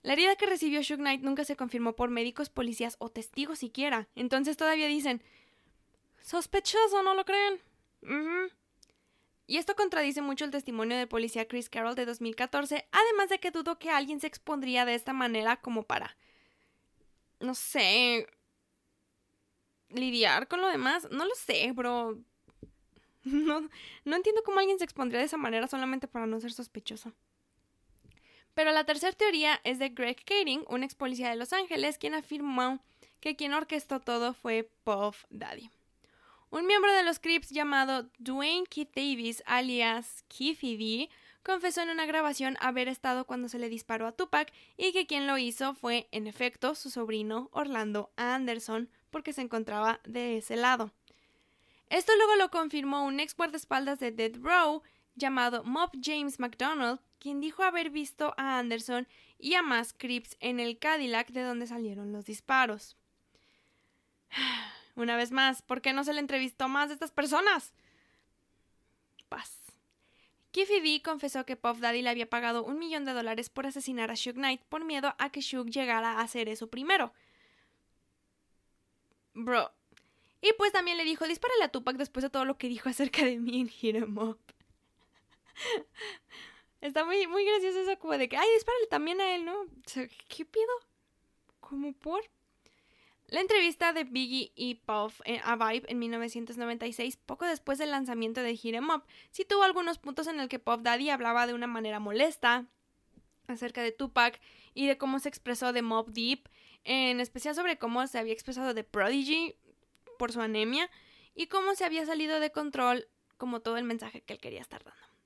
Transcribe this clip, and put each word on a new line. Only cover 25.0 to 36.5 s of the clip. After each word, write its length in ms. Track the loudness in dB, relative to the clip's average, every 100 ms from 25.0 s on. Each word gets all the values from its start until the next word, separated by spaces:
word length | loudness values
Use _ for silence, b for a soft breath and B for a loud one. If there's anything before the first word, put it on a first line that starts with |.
| -2 0
de 60 | 0
esa 100 | 0
manera 300 | 0 0 0
solamente 400 | -2 -2 -4 -6
para 180 | -4 -2
no 140 | -4
ser 120 | -6
sospechoso. 600 | -10 -12 -12 -12 -12 -14 _ _ _ _ _ _ _ _ _ -20 b b b b
Pero 180 | 2 4
la 120 | 4
tercera 280 | 2 2 0
teoría 480 | 4 4 6 4 2
es 140 | 0 -2
de 120 | -2
Greg 340 | -2 -4 -4
Kading, 400 | 0 2 2 -2 -4
un 140 | -4
ex 120 | -4
policía 360 | -4 -4 -2 -2
de 60 | -2
Los 160 | -2
Ángeles, 460 | -2 0 -2 -2 -2
quien 160 | -4
afirmó 680 | -4 -6 -6 -2 0 0 -2 b b b b
que 160 | -6 -4
quien 160 | -2
orquestó 480 | -2 -2 -4 -2 -6
todo 320 | -2 0 0
fue 380 | -2 -2 -2 -2 _
Puff 400 | -2 0 -2 -4 -18
Daddy. 400 | -12 -10 -12 -16 _ _ _ b b b b
Un 180 | b